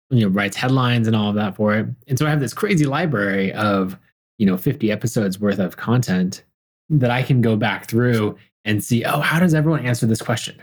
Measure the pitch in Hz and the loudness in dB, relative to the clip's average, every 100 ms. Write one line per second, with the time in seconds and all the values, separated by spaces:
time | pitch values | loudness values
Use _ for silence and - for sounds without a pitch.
0 | - 123 101 98 101 - 131 131 123 120 | -2 2 2 0 -2 -2 0 2 2 2
1 | 110 110 104 104 104 101 107 107 110 127 | 2 0 0 -2 -4 -2 0 0 -2 -8
2 | - 131 151 151 123 - 208 175 139 143 | -6 -2 0 0 -2 -4 0 2 2 0
3 | 175 110 101 98 95 - 107 98 95 - | -2 0 0 0 -2 0 0 0 -2 -6
4 | _ _ _ - 98 92 143 - 107 104 | _ _ _ 0 0 2 -2 -2 -2 -2
5 | 113 117 98 98 104 98 90 - - 123 | -2 0 -2 0 -2 0 -2 -4 0 0
6 | 107 92 92 - _ _ _ _ - 151 | 2 0 -2 -4 _ _ _ _ -2 0
7 | 120 127 131 127 113 104 110 95 - 113 | 2 0 2 2 2 2 0 -2 -2 0
8 | 123 117 104 - _ _ 107 104 - 117 | 2 2 0 -4 _ _ -2 -2 0 0
9 | - 147 156 160 180 156 156 147 123 117 | 0 -2 0 2 2 4 2 0 0 0
10 | 113 110 - 110 - - | 0 -2 -2 -4 -6 -14